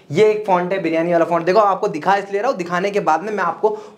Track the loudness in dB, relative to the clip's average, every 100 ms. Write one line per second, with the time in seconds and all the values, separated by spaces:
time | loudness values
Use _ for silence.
0 | -4 2 4 2 0 0 0 -2 0 0
1 | 2 2 2 0 2 4 4 2 -2 -2
2 | 0 0 -2 -4 -2 -4 -4 -2 -2 -2
3 | 0 0 -2 -4 -4 -2 -2 -2 -10